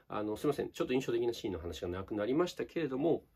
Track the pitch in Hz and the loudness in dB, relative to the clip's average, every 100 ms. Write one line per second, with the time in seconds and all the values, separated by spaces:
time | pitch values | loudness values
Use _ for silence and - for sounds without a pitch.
0 | - 107 107 107 151 - 92 - 165 127 | -10 -4 -4 0 0 2 -2 -2 2 2
1 | 135 117 120 117 110 87 85 87 90 90 | 2 2 2 0 -2 -4 -4 -6 -4 -4
2 | 98 107 104 139 180 - 120 - 151 131 | -2 0 2 2 2 0 -4 -2 -2 0
3 | 156 - - | 2 2 -2